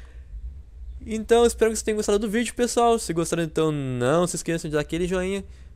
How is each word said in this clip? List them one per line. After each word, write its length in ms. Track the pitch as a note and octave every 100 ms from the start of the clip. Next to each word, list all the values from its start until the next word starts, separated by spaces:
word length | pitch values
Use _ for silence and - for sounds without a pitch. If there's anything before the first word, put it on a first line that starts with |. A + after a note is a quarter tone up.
| - - - - - - - - - - -
Então 400 | A3 G#3+ A#3 A#3+
espero 260 | - A3+
que 60 | A3
vocês 60 |
tenham 140 | - G#3+
gostado 220 | G#3+ G#3
do 100 | A3
vídeo, 240 | A3+ A3+ -
pessoal. 420 | A#3+ A#3+ A#3 A3+
Se 160 | -
gostaram, 300 | E3+ D#3+ E3
então 280 | D#3+ - D#3+
não 540 | D3 C3+ B2 B2 E3 F3
se 100 | -
esqueçam 340 | - E3 D#3+
de 60 | D3
dar 60 |
aquele 260 | D3 E3 F3+
joinha, 360 | F#3 F#3 G3 F#3+ - -